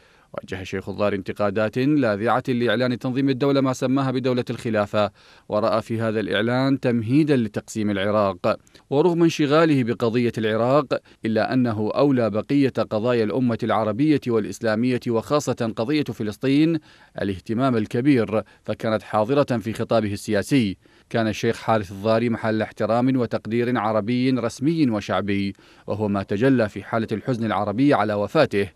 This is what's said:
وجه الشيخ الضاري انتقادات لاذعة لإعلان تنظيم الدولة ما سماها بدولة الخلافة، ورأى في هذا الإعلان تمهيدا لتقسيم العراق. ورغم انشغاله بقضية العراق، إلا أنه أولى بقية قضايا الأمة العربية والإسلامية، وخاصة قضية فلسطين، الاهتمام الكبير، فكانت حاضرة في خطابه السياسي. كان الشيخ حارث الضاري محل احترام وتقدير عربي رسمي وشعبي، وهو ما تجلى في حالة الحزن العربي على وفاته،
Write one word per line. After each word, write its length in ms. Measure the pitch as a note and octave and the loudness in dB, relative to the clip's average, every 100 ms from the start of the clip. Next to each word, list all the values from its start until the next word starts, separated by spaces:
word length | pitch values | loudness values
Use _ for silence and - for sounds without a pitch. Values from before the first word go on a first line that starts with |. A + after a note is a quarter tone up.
| _ _ _ - | _ _ _ -14
وجه 180 | - F#2 | -10 -10
الشيخ 280 | F#2 F#2+ G2+ | -8 -8 -6
الضاري 280 | F#2+ G2+ G2 | -2 0 0
انتقادات 600 | G2+ G2+ G2+ G2 G#2+ B2+ | -4 -2 -2 0 -2 0
لاذعة 640 | C3+ D3+ A#2 G2+ A2+ A#2+ C#3 | 0 2 2 0 0 0 0
لإعلان 500 | A#2+ A#2+ A2+ B2+ A#2+ | 0 0 0 0 -2
تنظيم 300 | C3 B2 C#3 | -4 -2 0
الدولة 320 | B2+ C#3 C#3 | 0 0 2
ما 120 | C3 | 0
سماها 380 | B2+ B2+ C#3 C3+ | 0 0 0 0
بدولة 340 | B2+ B2+ B2 A#2 | -2 0 -2 -2
الخلافة، 600 | A#2 A#2+ G#2+ G2+ G#2+ G2+ - - - - | -6 -2 0 0 0 0 -4 -20 -20 -6
ورأى 340 | G#2 G#2+ A2 | -2 0 0
في 180 | - A2+ | -2 -4
هذا 200 | A2+ A2 | -2 -2
الإعلان 600 | F2 G2+ A2+ B2+ C3+ C3+ | -2 0 0 0 0 0
تمهيدا 560 | B2+ A#2+ A2 C#3+ D#3 C3+ | 0 0 2 2 4 2
لتقسيم 540 | G#2+ G#2 - A2 G#2 | 0 -4 -8 -4 -2
العراق. 680 | G2 G#2 G#2+ G2 F2+ A2+ - _ - - | 0 0 2 2 0 -2 -2 _ -20 -4
ورغم 320 | C3+ F3 E3+ | 2 2 4
انشغاله 600 | E3 - C#3+ D#3 E3 C#3 | 2 2 2 4 4 4
بقضية 480 | A#2 G#2 A#2 B2 A#2 A#2+ | 0 0 0 2 0 0
العراق، 600 | A2 G#2+ A#2+ D3 C3 D3 - _ | 0 0 2 2 0 -4 -6 _
إلا 280 | A2+ G#2+ - | -2 0 2
أنه 380 | B2+ B2 G#2+ G#2+ | 0 0 0 -2
أولى 360 | - C#3+ B2+ A2 | 2 2 2 0
بقية 420 | G#2+ G2+ C#3+ B2+ A#2+ G2+ | -2 0 2 2 0 -2
قضايا 340 | G#2+ B2 A#2+ | -2 0 2
الأمة 340 | G#2+ C3 B2 A2 | 0 0 0 0
العربية 580 | A2+ G#2 A2 G#2+ D#3 C#3 B2 | 0 0 0 0 2 2 2
والإسلامية، 760 | A2+ F2+ - A2 G#2+ B2+ A#2+ B2 | 0 -2 -4 -2 0 0 -2 0
وخاصة 640 | A2+ - D3 C3 A#2 A#2 G2+ | -2 0 -2 0 -4 -4 -4
قضية 280 | A2+ D3+ | -2 -2
فلسطين، 760 | B2 G#2+ G#2+ - C3 C#3 D#3+ D#3+ - - - - | -2 -6 -6 -4 0 2 2 0 -6 -20 -14 -6
الاهتمام 540 | G2+ F2+ - A2+ C3+ A2+ | -4 -4 -4 -2 0 0
الكبير، 680 | G#2 B2 C#3 B2+ G2+ G#2+ - _ | -2 0 2 2 2 -2 -4 _
فكانت 380 | - G#2+ A#2 G#2+ | -10 -6 -2 -2
حاضرة 560 | - G#2+ A2 C#3+ C3+ A#2+ | 0 0 2 2 0 -2
في 140 | G#2+ | -4
خطابه 400 | G#2 A2+ A#2 G#2 | -6 0 0 0
السياسي. 640 | G2+ - G2+ - C#3+ G#2 F2 _ _ - | -4 -2 -2 2 2 2 -2 _ _ -6
كان 180 | A#2 A2 | -2 -2
الشيخ 280 | G2+ A#2 - | -2 -2 -2
حارث 360 | - A2 F2+ | 0 0 -2
الضاري 360 | G2 A2 A2+ A#2 | -4 0 2 2
محل 340 | A2 A2+ A2 | -2 -2 -2
احترام 540 | G#2+ - G#2+ A#2 C3 C3 | -4 -4 0 2 2 2
وتقدير 640 | A2+ A2+ G#2 A#2 A#2+ A#2+ | 0 -4 -2 -2 0 0
عربي 520 | G#2+ G#2+ G#2 B2 C3 | 0 0 0 0 0
رسمي 600 | B2+ A2+ - C#3+ E3 C3 | 0 -2 -2 0 2 2
وشعبي، 600 | G#2 - F#2+ G2+ G2+ G2 - - - - | 0 0 -2 0 -2 -2 -6 -16 -14 -8
وهو 220 | G#2 G#2 | -4 -2
ما 140 | G2 | -2
تجلى 460 | F#2+ G2+ C3+ B2+ G#2+ | -2 0 2 2 0
في 140 | G2+ | -4
حالة 260 | - A2+ G#2+ | -4 -4 -2
الحزن 320 | G#2 - A#2 | -4 -4 -4
العربي 500 | A2+ F#2+ G2+ G#2 C#3+ | -2 -2 -2 2 4
على 200 | A#2 G#2 | 4 2
وفاته، 540 | G#2 G#2 D#3+ B2+ G2+ G2 | 0 0 2 2 2 -2